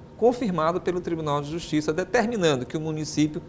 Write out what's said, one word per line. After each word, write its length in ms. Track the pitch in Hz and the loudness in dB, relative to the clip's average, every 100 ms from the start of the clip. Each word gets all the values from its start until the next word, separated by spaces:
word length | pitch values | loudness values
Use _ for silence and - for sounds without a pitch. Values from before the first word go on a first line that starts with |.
| - - | -14 2
confirmado 640 | 226 247 240 170 156 180 | 2 4 0 2 2 0
pelo 220 | 180 180 | -2 -2
Tribunal 400 | 170 160 151 147 | -2 -2 0 0
de 100 | 143 | -2
Justiça, 400 | 170 - 156 151 | -6 -2 -2 0
determinando 760 | 156 - - 220 233 170 135 123 | -2 0 0 0 2 2 2 -2
que 120 | 165 | -6
o 20 | |
município 600 | 156 156 147 - 151 160 | -4 -4 -4 0 0 0